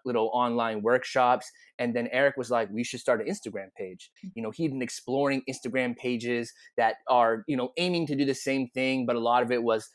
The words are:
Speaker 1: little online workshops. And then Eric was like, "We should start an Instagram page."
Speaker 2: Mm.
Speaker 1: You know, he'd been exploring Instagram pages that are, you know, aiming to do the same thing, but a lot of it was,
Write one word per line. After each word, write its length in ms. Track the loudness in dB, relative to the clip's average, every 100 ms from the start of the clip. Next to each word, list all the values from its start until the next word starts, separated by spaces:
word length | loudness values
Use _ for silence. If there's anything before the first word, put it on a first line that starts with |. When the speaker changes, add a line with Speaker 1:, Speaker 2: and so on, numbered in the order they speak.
| -2
Speaker 1:
little 240 | 0 0
online 480 | 0 0 0 -2 0
workshops. 640 | 2 2 2 2 4 2 -2 -18 _ -4
And 160 | -2 -2
then 140 | 0
Eric 240 | 2 2 2
was 140 | 0
like, 180 | 0 0
"We 140 | -2
should 160 | -4 -2
start 220 | 0 0
an 60 | 0
Instagram 460 | -6 -8 -10 -10 -10
page." 360 | -12 -12 -20 _
Speaker 2:
Mm. 80 | -14 -8
Speaker 1:
You 80 |
know, 80 | -8
he'd 200 | -4 -4
been 100 | -2
exploring 600 | -6 -8 -4 0 0 0 -4
Instagram 460 | -8 -4 -2 -2 -2
pages 580 | -4 -2 -2 -2 -4 -12 -8 0
that 180 | 0 0 2
are, 340 | 4 4 2 0
you 80 | -2
know, 160 | -2 -2
aiming 300 | 0 0 0
to 80 | 0
do 100 | 0
the 100 | 0
same 320 | -2 -2 -2
thing, 320 | -2 0 0 0
but 100 | 0
a 40 |
lot 220 | 2 2
of 100 | 2
it 120 | 2
was, 260 | 2 0 -2